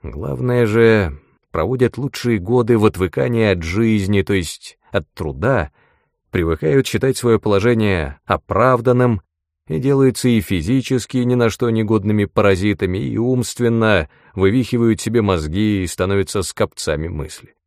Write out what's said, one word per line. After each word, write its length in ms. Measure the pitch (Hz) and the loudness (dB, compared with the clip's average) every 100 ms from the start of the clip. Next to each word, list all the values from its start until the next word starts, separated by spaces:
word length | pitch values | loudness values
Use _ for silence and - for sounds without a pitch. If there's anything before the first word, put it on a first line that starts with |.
Главное 640 | 71 69 120 131 123 123 113 | -14 -10 -8 -4 -2 0 2
же, 540 | 110 113 110 87 71 _ _ _ | 4 4 4 2 -4 _ _ _
проводят 460 | 85 85 120 120 - | -4 -2 0 0 -2
лучшие 420 | 131 - 123 110 | -8 -4 -2 -2
годы 380 | 87 123 113 113 | 0 0 2 4
в 80 | 107 | 2
отвыкании 600 | 90 90 - 123 117 107 | 0 -4 -2 -2 0 0
от 180 | 90 | 0
жизни, 580 | 80 95 113 107 95 101 | -2 -2 0 0 2 0
то 120 | - | 0
есть 440 | 101 82 - - _ _ | -2 -2 -12 -20 _ _
от 200 | 101 - | -6 -6
труда, 580 | - 80 67 110 123 71 _ _ _ _ _ _ | -10 -8 -4 0 0 -2 _ _ _ _ _ _
привыкают 540 | 92 82 82 156 135 - | -2 -2 -2 0 0 0
считать 300 | 104 135 131 | -2 -2 -2
свое 220 | 120 110 | 0 0
положение 800 | 107 101 113 117 107 92 71 - - | 2 2 2 2 0 0 -4 -10 -4
оправданным 960 | 85 _ 92 127 123 120 123 123 110 _ _ _ _ _ | -4 _ 0 2 2 2 2 2 0 _ _ _ _ _
и 120 | 156 | -4
делаются 500 | 135 139 135 113 127 | 0 2 2 2 2
и 120 | 113 | 2
физически 760 | - 92 80 131 - 131 - 127 | 0 -2 0 -2 0 -4 -2 -4
ни 180 | 120 123 | 0 0
на 140 | 117 | 0
что 200 | - 120 | 0 -2
негодными 560 | 113 107 110 101 104 101 | 0 0 0 2 0 0
паразитами, 720 | - 104 92 104 98 95 92 | 2 2 2 0 0 -2 -4
и 200 | 131 107 | -4 -2
умственно 920 | 120 127 113 - 120 117 110 98 78 _ _ | -2 -2 -4 -2 0 2 2 2 0 _ _
вывихивают 680 | - 95 123 117 120 117 110 | 0 2 2 0 0 2 0
себе 200 | - 113 | 0 0
мозги 640 | 101 90 78 90 107 101 | 0 0 -2 -2 0 0
и 40 | 90 | -4
становятся 540 | - 92 98 95 104 | -4 -2 0 -2 -4
скопцами 680 | 87 - 107 - - 76 82 | -6 -4 -4 -4 -4 -4 -4
мысли. 480 | 76 73 - - _ | -8 -10 -14 -20 _